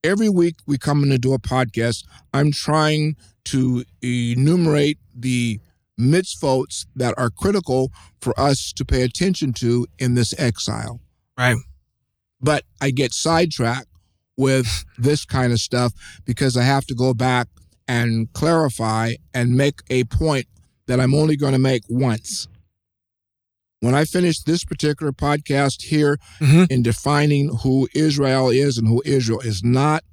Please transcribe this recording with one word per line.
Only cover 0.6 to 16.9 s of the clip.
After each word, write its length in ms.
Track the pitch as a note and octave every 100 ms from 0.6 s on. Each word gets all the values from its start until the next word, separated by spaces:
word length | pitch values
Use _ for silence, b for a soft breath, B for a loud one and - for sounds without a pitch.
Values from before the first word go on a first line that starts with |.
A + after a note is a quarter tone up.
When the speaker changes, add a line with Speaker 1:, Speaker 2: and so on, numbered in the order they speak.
| -
Speaker 1:
we 100 | C#3
come 240 | - D3
in 80 | C#3+
to 80 | C3+
do 160 | B2+
a 60 | C3
podcast, 640 | - C3 B2 A#2 A#2 A2+ - b b
I'm 180 | C3+ D3
trying 640 | C#3+ - D#3 D3+ D3+ D3+ D#3 b _ -
to 380 | C#3 B2+ B2 B2 _
enumerate 960 | B2 B2 A#2 A#2+ C#3 F3+ E3 D3 D3 D3+ _ B2
the 440 | B2+ B2 A#2+ G#2+ _ _ _ -
mitzvot 880 | B2 E3+ F#3 - D3 C3 C#3+ - - -
that 180 | B2+ -
are 120 | A#2+
critical 640 | - F#3+ G3+ - B2+ C3+ B B _
for 180 | B2+ -
us 340 | C#3 C#3 -
to 100 | - C3+
pay 160 | C3
attention 520 | B2+ - F#3 F#3 C#3+
to 340 | A#2 A#2+ A#2+ A#2+ _
in 180 | B2+ B2
this 220 | A2+ -
exile. 600 | B2+ F#2+ - A2 - A#2+ _ _ _ -
Speaker 2:
Right. 200 | B2+ A#2+ - - _ _ _ _ _ _
Speaker 1:
But 220 | C3 D3 - _
I 100 | C#3
get 220 | C3+ B2+
sidetracked 760 | - D#3 E3 F3 D3+ A#2 B2+ - _ _ _ _ -
with 480 | C3+ C3 A#2+ - - -
this 260 | B2+ D3 -
kind 260 | C3+ B2
of 60 | A#2
stuff 340 | - B2 B2 - B B -
because 300 | A#2 C#3 B2
I 60 |
have 220 | B2 C#3
to 80 | C3